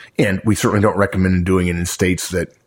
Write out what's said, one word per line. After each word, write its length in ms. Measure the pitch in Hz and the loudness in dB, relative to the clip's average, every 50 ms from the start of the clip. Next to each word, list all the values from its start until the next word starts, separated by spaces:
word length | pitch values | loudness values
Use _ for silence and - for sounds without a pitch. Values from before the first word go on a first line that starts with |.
| - - _ | -20 -10 _
and 240 | - 131 104 95 90 - | -2 0 0 0 -2 0
we 100 | 113 101 | 0 0
certainly 260 | - - 113 92 104 | 2 0 0 2 2
don't 140 | 101 104 82 | 2 2 2
recommend 480 | 95 101 95 - 95 95 92 92 90 85 | 2 0 0 0 0 0 2 2 2 2
doing 220 | 92 92 92 90 | 2 0 0 0
it 80 | 90 87 | 0 -2
in 80 | 85 87 | -4 -4
states 420 | 85 - - 98 92 90 80 - - | -6 -4 -2 0 0 -2 -2 -4 -6
that 240 | 90 87 85 - _ _ _ | -4 -4 -4 -6 _ _ _